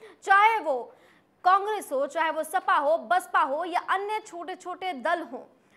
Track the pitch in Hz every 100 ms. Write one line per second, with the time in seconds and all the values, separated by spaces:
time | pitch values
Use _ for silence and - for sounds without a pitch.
0 | 427 - 392 392 440 440 302 254 226 -
1 | _ _ _ _ 359 392 415 415 - 262
2 | 277 320 320 302 311 370 381 339 285 330
3 | 233 359 359 370 302 294 349 349 - 381
4 | 403 427 427 349 339 359 359 349 370 269
5 | 302 349 226 240 - _ _